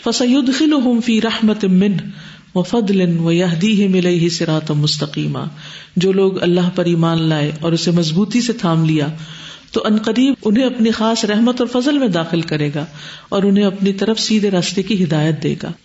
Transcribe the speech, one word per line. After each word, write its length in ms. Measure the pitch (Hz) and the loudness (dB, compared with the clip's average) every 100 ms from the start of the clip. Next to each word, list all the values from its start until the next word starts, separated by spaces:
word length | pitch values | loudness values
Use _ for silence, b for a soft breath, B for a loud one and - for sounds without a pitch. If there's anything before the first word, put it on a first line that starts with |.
فَسَيُدْخِلُهُمْ 1000 | - 233 247 269 254 262 311 302 247 240 | -4 0 2 2 2 2 2 2 2 0
فِي 140 | 233 226 | 2 0
رَحْمَةٍ 540 | 226 220 220 214 196 185 | 0 0 0 2 2 4
مِّنْهُ 800 | 208 175 - - - - - 185 | 4 0 -4 -14 -18 -20 -8 -4
وَفَضْلٍ 640 | 175 240 202 196 180 170 | -2 0 0 2 2 0
وَيَهْدِيهِمْ 800 | 165 170 185 165 208 208 202 185 | 2 2 0 0 2 2 2 2
إِلَيْهِ 320 | 175 175 170 170 | 2 2 0 0
صِرَاطًا 420 | 165 156 156 151 | -2 -2 0 0
مُّسْتَقِيمًا۔ 640 | 147 - 147 147 151 139 151 B B B B - | 0 -2 -4 -4 -4 -4 -8 B B B B -2
جو 140 | 185 | 0
لوگ 280 | 190 190 185 | 2 2 2
اللہ 300 | 175 175 180 185 | 2 2 2 0
پر 140 | 175 | 0
ایمان 360 | 170 165 165 160 | 2 2 2 0
لائے 220 | 156 147 151 | 0 -2 -2
اور 160 | 165 165 | -2 0
اسے 140 | - | 0
مضبوطی 480 | 175 160 156 214 240 | 0 0 0 0 0
سے 140 | 240 226 | -2 -2
تھام 280 | 175 160 160 | 0 2 2
لیا 240 | 156 143 160 B B B B B | 0 -2 -6 B B B B B
تو 80 | 220 - | -4 0
ان 120 | 214 226 | 0 0
قریب 280 | 214 262 262 214 | 2 2 2 0
انہیں 200 | 214 262 | 2 0
اپنی 260 | 254 226 | 0 0
خاص 300 | 220 220 226 202 | 2 0 0 0
رحمت 360 | 208 226 247 | 2 2 0
اور 80 | 240 | -2
فضل 260 | 247 254 294 | 0 0 2
میں 100 | 254 | 2
داخل 280 | 175 165 170 165 | 0 -2 -2 -2
کرے 220 | 151 147 | -2 -2
گا 120 | 143 147 B B B B | -4 -8 B B B B
اور 140 | 202 | 0
انہیں 220 | 196 196 208 | 2 4 2
اپنی 260 | 190 190 196 | 0 -2 0
طرف 200 | 202 220 | -2 -2
سیدھے 280 | - 220 202 | 0 0 2
راستے 320 | 190 170 - | 0 -2 -4
کی 200 | 190 214 | -2 0
ہدایت 340 | 180 156 151 151 | 0 2 0 0
دے 100 | 147 147 | -2 -4
گا۔ 80 | - 170 | -8 -12